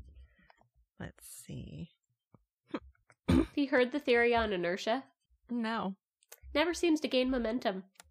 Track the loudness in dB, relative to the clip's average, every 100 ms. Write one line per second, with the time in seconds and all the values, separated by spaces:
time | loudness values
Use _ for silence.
0 | -18 -20 -20 _ _ _ _ _ _ -14
1 | -14 -14 -20 -20 -14 -14 -12 -12 -14 _
2 | _ _ _ _ _ _ _ -12 -12 _
3 | _ _ 2 2 2 0 2 2 2 0
4 | 2 4 4 4 2 0 -2 -2 -2 -2
5 | -4 _ _ _ -8 -4 -4 -4 -4 -8
6 | _ _ _ -20 -4 0 0 0 2 2
7 | 2 0 2 0 -2 -2 -2 -4 -8 -20
8 | _